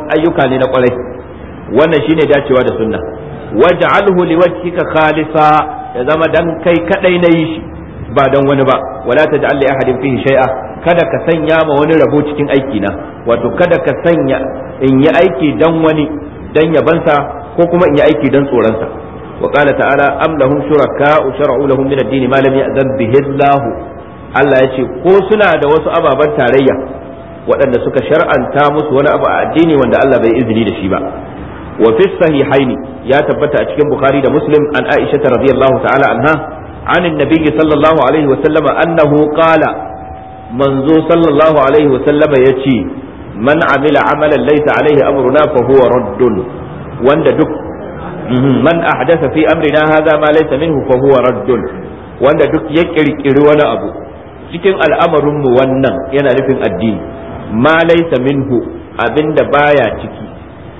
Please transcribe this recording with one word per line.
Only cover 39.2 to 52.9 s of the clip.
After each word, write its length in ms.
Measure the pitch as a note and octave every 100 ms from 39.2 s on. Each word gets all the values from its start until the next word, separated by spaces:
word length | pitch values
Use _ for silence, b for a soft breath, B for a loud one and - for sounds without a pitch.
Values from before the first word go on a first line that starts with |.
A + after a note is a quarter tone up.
| D3+ D#3
qala, 360 | E3 D#3+ C#3 G2 - - - - - - - A#2+
manzo 420 | C#3 C3+ C3+ D#3+ D#3
sallallahu 460 | E3+ E3 C#3+ D#3+ D3+ C3+
alaihi 240 | D3+ D3
wa 80 | B2+ C#3+
sallama 300 | D3 D3+ C#3
yace, 380 | C3 C3 C#3 A#2+ F2+ - - - - -
"Man 240 | A#2 D#3 E3+
amila 320 | C#3 C#3+ C#3 A#2 D3
amalan 320 | D3+ D3 B2+
laysa 240 | D3+ C#3 A#2
alaihi 240 | C#3+ D3
amruna 400 | B2+ C3+ B2+ C#3+
fa 180 | D3+ B2+ A#2
huwa 180 | C3+ B2
raddun." 440 | B2 G#2+ - B2 G#2 - - - - - -
Wanda 320 | A#2+ D3+ D3 C#3
duk, 160 | D#3 - - - - - - - -
mhm, 320 | B2 C3+ B2
"Man 160 | C3 E3+
ahdatha 480 | D3+ D3 - - C3 D#3
fi 80 | D#3
amrina 400 | D#3+ D3+ D3+ D3+
hadha 320 | D#3 D#3 D3+
ma 80 | D3+
laysa 240 | D3+ D3+ C#3
minhu 320 | E3 D3 -
fa 80 | B2+
huwa 160 | C#3 C3+ B2
raddun." 340 | B2 G#2 A#2+ F#2 - - - - -
Wanda 240 | - D#3 D3+
duk 240 | D3+ -
ya 160 | D3
kirkiri 560 | E3+